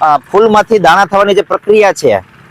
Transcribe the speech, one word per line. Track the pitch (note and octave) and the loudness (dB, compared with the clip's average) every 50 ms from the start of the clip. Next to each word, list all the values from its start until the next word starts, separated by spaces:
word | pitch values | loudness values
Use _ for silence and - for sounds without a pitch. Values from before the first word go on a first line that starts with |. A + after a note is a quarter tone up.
આ | D#3 D#3 D3 | -2 -2 -2
ફૂલમાંથી | C#3 - - - G3 A3+ A3 G#3+ G#3+ G#3 - A3+ G#3+ | -2 -4 -2 -2 0 0 2 2 0 0 0 -2 0
દાણા | E3+ E3 E3+ F#3+ G3+ | 2 2 2 2 0
થવાની | F3 G3+ G3 G3+ G3+ G3 | 0 -2 -2 -2 0 -2
જે | G3+ | -2
પ્રક્રિયા | - - F3+ - - G3+ G#3 G#3+ G#3 F#3+ E3 | -4 -4 -6 -6 -2 -2 0 0 0 0 -2
છે, | - - C3 G#2 F#2+ F#2+ - - - - - | -2 -2 -2 -2 -2 -6 -10 -20 -20 -20 -20